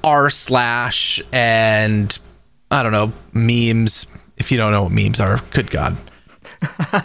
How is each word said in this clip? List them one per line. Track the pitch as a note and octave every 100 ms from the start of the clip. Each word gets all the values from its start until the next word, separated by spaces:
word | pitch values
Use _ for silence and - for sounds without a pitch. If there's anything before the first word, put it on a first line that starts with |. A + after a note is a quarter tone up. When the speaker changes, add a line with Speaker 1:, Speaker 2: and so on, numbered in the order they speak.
Speaker 1:
r | D#3 D3 C#3
slash | - - B2+ A#2+ A#2+ B2 - - - -
and, | C3 A#2 A2+ A2 G#2+ G#2+ G#2+ G2+ - - - _ _ _
I | C#3+
don't | A#2
know, | G#2+ G#2+ - -
memes. | A#2 A#2 A#2+ A#2 A2+ A2+ - - - - -
If | -
you | B2
don't | A2
know | G#2
what | F2+
memes | G#2+ G2+ G#2+
are, | G2 A#2 -
good | - -
God. | - - -
Speaker 2:
<laughs> | - - _ - - - D#3 - E3 G3+